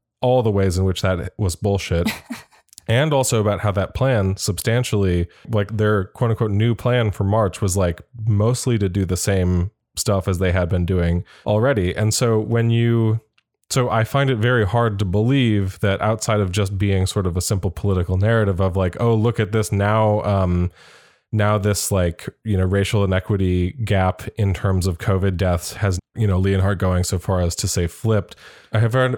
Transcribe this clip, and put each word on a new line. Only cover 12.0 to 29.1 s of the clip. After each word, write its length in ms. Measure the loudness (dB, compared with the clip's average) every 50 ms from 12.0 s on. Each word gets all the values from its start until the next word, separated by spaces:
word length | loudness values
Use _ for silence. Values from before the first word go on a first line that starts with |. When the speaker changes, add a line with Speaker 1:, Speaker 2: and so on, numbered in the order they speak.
| -2 -2 0
Speaker 1:
so 240 | 0 0 0 0 0
when 320 | 0 0 0 0 2 2
you, 500 | 2 2 2 2 2 2 2 2 0 -2 -4 _ _ _ _ _ _ _ _ -6
so 220 | -2 -2 0 0
I 120 | 0 0 0
find 260 | 0 0 0 0 0
it 60 | 0 0
very 280 | 2 2 2 2 2
hard 320 | 0 0 0 0 0 0 -2
to 80 | -2
believe 720 | -2 0 0 2 2 2 2 2 2 2 2 0 -2 -4 -2
that 200 | -2 -2 0 0
outside 380 | 0 -2 -2 -2 -2 -2 0 0
of 120 | 0 0
just 280 | 0 -2 -2 -2 -2 -2
being 260 | 0 0 2 2 0
sort 220 | 0 0 -2 -2 -2
of 100 | -2 -2
a 40 |
simple 280 | -2 -2 -2 -2 -2 -4
political 480 | -4 -4 -2 0 0 0 0 0 0 0
narrative 420 | 2 2 2 2 2 0 0 0
of, 160 | 0 0 0
like, 240 | 0 0 0 -2 0
"Oh, 140 | 0 2 2
look 260 | 2 2 0 0 0
at 120 | -2 0
this 200 | 0 -2 -2 0
now, 520 | 0 0 0 2 2 2 2 2 2 0 0
um, 480 | 0 0 2 2 2 2 0 0 -2 -4 -8 -20 -20 -20 -20 -20 _ _ _ _ _
now 280 | -2 0 2 2 2 2
this, 320 | 0 0 0 -2 -2 -2
like, 360 | 0 0 0 0 -2 -4 -10 -16 -14 _ -4
you 140 | -2 0 0
know, 80 | 2
racial 380 | 2 2 0 0 2 0 0 2
inequity 720 | 2 0 0 0 0 0 0 2 2 2 0 0 -2 -4 -4 -4
gap 380 | 0 2 2 2 2 0 -2 -6 -10 -4
in 160 | -2 0 0 0
terms 320 | 0 0 0 0 0 0 0
of 100 | -2 -2
covid 400 | -2 -2 0 0 0 0 0 0
deaths 360 | 0 0 0 0 -2 -6 -8
has, 260 | -4 -2 -2 -2 -2 -6 _ -6
you 100 | -2 0
know, 140 | 0 2 2
Leonhardt 400 | 2 2 2 2 2 2 0 0
going 240 | 0 0 0 0 0
so 160 | 0 -2 -4
far 220 | -2 0 0 0
as 140 | 0 0 -2 -2
to 100 | -4 -4
say 180 | -2 -2 -2
flipped." 500 | -2 -4 -4 -2 0 0 0 0 -4 -10 -20 -20 -20 -20 -20 -10 -4 0
I 60 | 0
have 120 | 0 2
very, 240 | 2 2 0 0